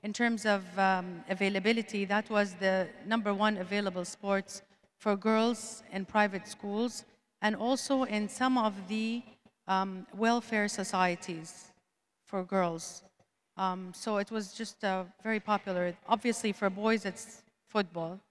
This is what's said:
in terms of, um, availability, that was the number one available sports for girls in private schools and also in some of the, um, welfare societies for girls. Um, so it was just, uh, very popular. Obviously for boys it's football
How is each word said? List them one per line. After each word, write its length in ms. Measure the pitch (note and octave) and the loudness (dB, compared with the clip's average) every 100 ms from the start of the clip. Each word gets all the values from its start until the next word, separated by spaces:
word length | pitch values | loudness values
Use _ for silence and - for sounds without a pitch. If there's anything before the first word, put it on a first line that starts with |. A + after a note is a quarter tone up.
in 100 | G#3 | -6
terms 340 | G#3 A#3+ A3+ G#3+ | 0 2 2 2
of, 160 | G3+ F#3 F3+ | 2 0 2
um, 460 | F#3+ F#3 F3+ F3 - | 4 4 0 -10 -4
availability, 760 | F#3+ G3 G3 G3 A#3 G#3+ G#3 | 0 2 2 2 2 0 -2
that 240 | G3 G3+ G#3+ | 0 0 2
was 240 | G#3+ G3+ | 2 2
the 340 | F3+ F#3+ F#3+ F#3 - - | 2 2 2 0 -6 -2
number 260 | A3+ G#3 | 0 2
one 240 | G3 G#3+ G#3 | 4 4 2
available 460 | F3+ G3+ G3+ F3+ | -2 0 0 -2
sports 580 | F3 - G3+ G3 F#3+ - _ _ _ _ | -6 -6 0 0 0 -14 _ _ _ _
for 180 | G#3+ G3+ | 0 2
girls 640 | A3 A3 A3+ A#3 - - - | 4 4 4 0 -6 -14 -8
in 120 | F#3+ | -6
private 420 | F#3+ G#3+ G#3 F#3+ - | 0 2 2 2 -8
schools 560 | - G3+ G#3 A#3+ - - _ _ _ | -10 -6 -2 -2 -4 -14 _ _ _
and 140 | G#3 G#3+ | -2 0
also 480 | A3+ C4 - C#4 | 0 0 0 0
in 240 | B3+ G#3+ G#3 | 0 -2 -4
some 280 | - C4 B3+ | 0 2 2
of 180 | G#3+ G3 F#3 | 2 -2 -6
the, 340 | A3 A3 A#3 - - _ _ - | -4 -2 -4 -8 -20 _ _ -2
um, 380 | F#3+ G3 F#3 - | 0 0 -6 -12
welfare 540 | F#3+ A3 A#3 A3+ A3 G#3 | 0 2 2 2 0 0
societies 1040 | - F#3+ F#3 F3+ F3 - E3 D#3+ - - _ _ _ _ _ _ | -2 -2 2 2 0 -6 -10 -10 -16 -20 _ _ _ _ _ _
for 160 | G3 | -6
girls. 580 | F3+ G3 F3 E3 - - - _ _ _ _ - | 0 2 2 0 -8 -14 -20 _ _ _ _ -4
Um, 360 | F#3+ F#3 F#3 | -2 -2 -8
so 240 | F3 - G#3 | -8 -2 -2
it 120 | G3+ | -2
was 200 | A3 F#3+ | -4 -8
just, 320 | - A3+ - | -8 -10 -4
uh, 200 | G3+ F#3+ F3+ - | -2 -2 -4 -8
very 160 | A3 G#3+ | -2 -2
popular. 560 | G#3 G#3 - F3+ F3 F3 - | 2 0 0 0 0 -4 0
Obviously 440 | A3 A#3+ A3 A3 | 2 2 0 -2
for 160 | G3 G3+ | 0 0
boys 380 | F#3+ A3 A3+ G3 | 2 2 2 0
it's 360 | F3 - - _ _ _ | -8 -14 -18 _ _ _
football 500 | G#3+ F#3+ E3+ E3 F#3+ _ | 0 0 -2 -6 -8 _